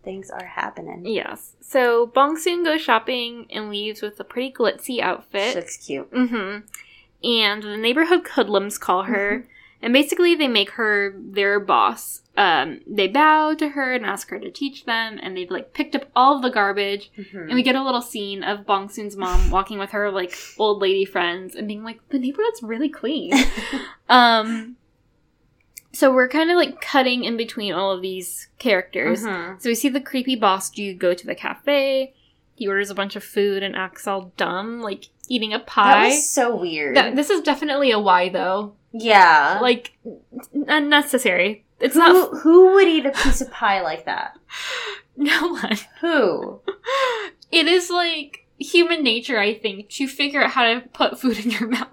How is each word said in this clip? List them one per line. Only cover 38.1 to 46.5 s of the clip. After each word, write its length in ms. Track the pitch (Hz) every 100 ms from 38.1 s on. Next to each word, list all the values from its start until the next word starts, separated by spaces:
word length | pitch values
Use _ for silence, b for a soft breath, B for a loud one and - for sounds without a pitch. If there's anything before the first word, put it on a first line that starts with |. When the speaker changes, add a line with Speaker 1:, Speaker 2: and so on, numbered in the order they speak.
| 180 185
Speaker 2:
though. 460 | 180 175 196 208 _ _
Speaker 1:
Yeah. 680 | 226 226 208 175 156 143 196
Speaker 2:
Like, 320 | 247 247 - _ -
n-, 580 | - _ 247 - 294 285
unnecessary. 960 | 302 294 294 285 254 233 180 185 214 _ _
It's 140 | 262
Speaker 1:
Who, 60 | 294
Speaker 2:
not 320 | 339 359 -
f- 60 | -
Speaker 1:
who 300 | 302 349 370
would 140 | 392 359
eat 180 | 320 269
a 40 |
piece 300 | 277 269 -
of 100 | 254
pie 300 | - 220 196
like 220 | 170 160 -
that? 320 | 98 - -
Speaker 2:
<laughs> 60 | _ B B 508 453 392 _ -
No 280 | 285 311 349
one. 220 | 320 - 214 - -
Speaker 1:
Who? 600 | 339 311 208 151 -